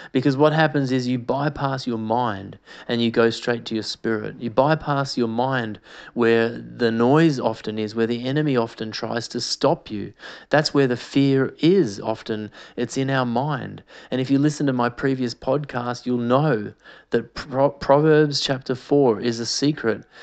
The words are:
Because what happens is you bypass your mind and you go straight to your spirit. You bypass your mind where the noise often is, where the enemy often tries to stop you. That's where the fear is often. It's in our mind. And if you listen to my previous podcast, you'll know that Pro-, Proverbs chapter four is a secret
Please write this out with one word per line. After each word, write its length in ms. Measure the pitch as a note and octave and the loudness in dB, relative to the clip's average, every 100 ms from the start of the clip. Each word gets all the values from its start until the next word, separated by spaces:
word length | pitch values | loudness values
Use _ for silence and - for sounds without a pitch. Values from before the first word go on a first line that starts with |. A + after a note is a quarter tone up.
| - | -4
Because 240 | C3+ C#3 C3+ | 0 0 4
what 180 | D3+ | 4
happens 380 | D3+ D#3 D3+ C3 | 4 2 2 0
is 160 | C3 B2 | 0 0
you 120 | B2+ | -2
bypass 640 | A#2 C3 D3 D3 C#3 C3 B2 | -2 -2 -2 -2 -4 -4 -4
your 120 | A2+ | -4
mind 600 | A2 A#2 B2 G2 G2+ G2+ - - - | -2 0 0 -4 -10 -16 -20 -18 -6
and 140 | A#2+ | 0
you 100 | A#2 | 0
go 180 | A#2 A#2 | 4 2
straight 360 | A2+ - A#2 - | 2 -4 -4 -4
to 100 | A2 | -6
your 80 | |
spirit. 520 | G2+ - A2+ A2 G#2+ - | -6 -6 -4 -4 -6 -10
You 100 | A#2+ | -6
bypass 680 | A2 C#3 D#3 - C#3+ C3+ - | 0 2 2 -2 -4 -4 -2
your 100 | A#2 | -2
mind 520 | A2+ C3 C3 A2+ G#2 - - - | -2 -2 -2 -4 -10 -16 -20 -10
where 360 | A#2 A#2 A#2 A#2 | 0 4 4 2
the 420 | A#2+ A#2 A#2 A#2+ | -2 -12 -2 0
noise 480 | A2+ A#2+ D3+ E3 C3 | 2 4 6 4 2
often 380 | A#2 A2 - G#2+ | -2 -4 -6 -6
is, 180 | G#2+ A2 | -4 -2
where 120 | A2+ | -2
the 180 | A#2 B2+ | -2 -2
enemy 320 | C#3+ D#3 B2+ | -2 0 0
often 340 | A#2 - A2 | -2 -4 -10
tries 360 | G#2+ A2+ A#2 A2+ | -8 -6 -6 -6
to 100 | A#2+ | -8
stop 520 | A#2+ - C#3 E3 - | -6 0 0 0 -4
you. 220 | G#2 G2 - - - - | -10 -10 -12 -18 -16 0
That's 240 | C#3+ D3+ | 0 2
where 140 | C#3+ C3+ | 2 2
the 100 | B2 | 0
fear 560 | - C#3+ C#3 C3+ B2+ - | -2 2 4 4 0 2
is 400 | D#3 G3 B2 G2+ | 4 4 2 -2
often. 520 | - A2 - G#2+ G#2+ - - - | -6 -6 -6 -6 -8 -14 -16 -8
It's 220 | A#2+ C#3 | -6 -2
in 120 | C3+ | -2
our 160 | C3+ B2 | 0 0
mind. 580 | A#2 D3 C3+ G#2 D3+ - - - | -2 -2 -4 -8 -14 -18 -20 -6
And 100 | B2+ | -4
if 120 | C3 | 2
you 80 | C#3 | 2
listen 260 | D3+ D3 C#3+ | 2 2 0
to 60 | |
my 160 | B2 A#2+ | 2 0
previous 460 | - C#3 C3 B2 - | 0 -2 -2 -4 -4
podcast, 720 | - C#3 D3 B2 A#2+ B2 B2+ | -2 -2 -2 -6 -6 -6 -2
you'll 120 | B2 | -2
know 560 | A#2+ C3 D3+ A2+ G#2+ - - - - | 2 4 4 0 -4 -12 -20 -20 -2
that 240 | A#2+ - - | -2 -2 -14
Pro-, 340 | D#3 B2+ C#3 | -8 0 0
Proverbs 720 | - - C#3+ D#3 D3+ D3+ C#3 | 0 2 4 6 6 4 0
chapter 320 | - C3 - | -2 -4 -4
four 460 | B2 - C#3+ C3 G2+ | -6 2 4 4 4
is 200 | A#2+ A#2 | 0 -2
a 60 | A#2 | -4
secret 580 | - C#3 D3+ A2+ G#2+ - - | -2 -2 0 -2 -4 -6 -20